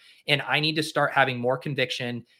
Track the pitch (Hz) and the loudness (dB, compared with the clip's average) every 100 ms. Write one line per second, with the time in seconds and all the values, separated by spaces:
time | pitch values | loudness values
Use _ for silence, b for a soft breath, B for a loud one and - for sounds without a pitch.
0 | b b - 139 - 143 156 160 151 147 | b b -2 0 2 0 2 0 -2 0
1 | 143 139 131 123 123 135 156 143 127 - | 2 4 2 2 -2 -2 -2 -2 -2 -2
2 | 123 120 - | -6 -8 -12